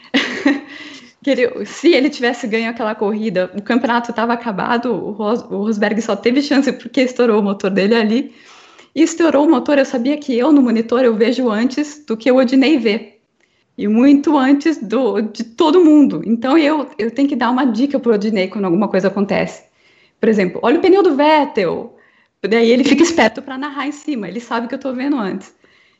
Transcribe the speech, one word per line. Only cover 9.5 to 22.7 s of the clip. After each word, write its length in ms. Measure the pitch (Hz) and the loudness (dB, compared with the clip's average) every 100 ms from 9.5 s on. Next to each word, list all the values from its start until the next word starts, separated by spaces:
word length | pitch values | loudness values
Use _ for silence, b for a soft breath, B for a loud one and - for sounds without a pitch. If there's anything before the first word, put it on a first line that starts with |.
motor, 260 | 247 247 285 | 2 2 0
eu 80 | |
sabia 320 | 269 254 247 294 | 0 -2 -2 -4
que 200 | - 240 | -2 0
eu, 120 | 277 | 4
no 120 | 285 | 4
monitor, 420 | 240 226 226 247 | 4 0 0 0
eu 100 | 247 | 2
vejo 360 | 214 233 254 247 | 2 0 0 -2
antes 520 | 208 247 - 294 - - | 0 -2 -2 -6 -10 -10
do 100 | 220 | -4
que 160 | 269 | 2
o 40 | 254 | 2
Odinei 420 | 247 269 262 302 | 4 2 4 2
vê. 400 | 220 220 - _ _ _ _ _ _ - | 0 -2 -8 _ _ _ _ _ _ -6
E 100 | 208 | 0
muito 480 | 220 277 285 330 285 | 4 6 4 4 2
antes 400 | 262 285 330 302 | 4 2 0 -4
do, 420 | 190 233 240 196 | -4 -2 0 -2
de 240 | 214 - | -4 -8
todo 400 | - - 311 359 | -10 0 2 4
mundo. 380 | 311 302 269 156 | 6 6 4 2
Então, 320 | 202 233 254 330 | -4 -2 2 2
eu, 320 | 285 311 254 - | 2 0 -6 -6
eu 120 | 226 | -6
tenho 180 | 233 277 | -2 -2
que 80 | 277 | 0
dar 140 | 233 | -2
uma 160 | 254 277 | 0 0
dica 340 | 214 277 269 | 0 -2 0
pro 140 | 233 | 0
Odinei 340 | 208 220 208 190 | 0 0 -2 -2
quando 160 | 214 | -2
alguma 240 | 190 175 220 | -2 0 0
coisa 200 | 185 190 | 0 -2
acontece. 560 | 196 208 175 180 - _ b b b b - | -2 -2 -2 -4 -8 _ b b b b -4
Por 100 | 214 | 0
exemplo, 300 | 208 180 - | 2 0 -2
"Olha 160 | 226 330 | 0 2
o 20 | |
pneu 220 | 381 392 | 4 4
do 120 | 359 269 | 4 4
Vettel." 800 | 302 311 277 220 170 165 - - b b b - | 4 4 2 -2 -2 -4 -10 -18 b b b -10
Daí 280 | 190 226 226 | -2 2 4